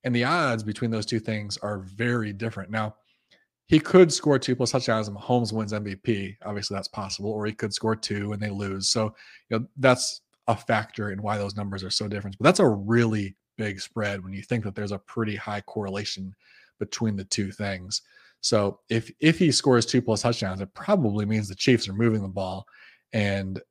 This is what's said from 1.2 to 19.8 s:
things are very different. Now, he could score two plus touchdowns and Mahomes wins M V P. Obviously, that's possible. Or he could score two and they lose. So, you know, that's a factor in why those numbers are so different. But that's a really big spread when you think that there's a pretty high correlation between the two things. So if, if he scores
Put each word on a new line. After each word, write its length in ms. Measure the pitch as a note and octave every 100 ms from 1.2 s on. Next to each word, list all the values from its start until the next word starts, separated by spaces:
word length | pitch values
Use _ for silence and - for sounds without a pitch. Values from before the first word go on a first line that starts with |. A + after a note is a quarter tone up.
things 380 | A2 G#2+ G#2 -
are 220 | G#2 G2+
very 520 | F#2+ G2 A#2+ A#2+ G#2+
different. 380 | G2+ A2+ G2+ F#2+
Now, 240 | A2 G#2+ - _ _ _ _ _ _ _
he 120 | D#3
could 320 | - F#3 F3
score 280 | - D3+ C3+
two 180 | - B2
plus 140 | B2
touchdowns 380 | C3 A#2+ A2 G#2+
and 80 | G2+
Mahomes 360 | - B2 A2
wins 200 | A2 G#2
M 120 | G#2+
V 120 | G2+ G2
P. 400 | - G#2 G2 G#2
Obviously, 320 | G#2+ G#2 G2+
that's 140 | G2 -
possible. 420 | - G2 - G2+
Or 140 | G#2+
he 80 | G#2+
could 220 | A2 A2
score 220 | - A2 A2
two 360 | - G#2 G2+
and 80 | G#2
they 80 | G#2
lose. 400 | G2 G2 G2 F#2+
So, 260 | A#2 G#2+ - - - _
you 80 | A2+
know, 80 | - C#3+
that's 460 | C3 B2+ - - _ _ -
a 100 | A2
factor 540 | - A2 G#2 - G#2
in 100 | G2
why 160 | G#2 G#2
those 200 | G2+ G2+
numbers 280 | G2+ G2
are 60 | F#2
so 180 | - G#2+
different. 300 | G2+ G2+ G2+
But 60 |
that's 160 | B2+ F#3+
a 80 | D#3+
really 680 | G#2 G2+ A#2+ A#2 A2 F#2+ G2 _ -
big 220 | G#2+ F#2+
spread 440 | - - G#2 G2
when 80 | F#2
you 80 | G2
think 240 | - A#2+
that 100 | G2+
there's 180 | F#2+ G#2
a 60 | G2
pretty 360 | _ - G#2+ G2+
high 240 | - G#2
correlation 760 | - - G2 G2 G#2 - F#2+ F#2+ _ - _ _
between 380 | G2+ - A2+ G2
the 80 |
two 260 | F#2+ - F#2+
things. 500 | - G2+ F#2+ F2+ - _ _ _ _
So 380 | - A2 G2+ - _
if, 220 | A#2 - -
if 180 | D#3 D#3+
he 120 | F3
scores 320 | - C#3+ B2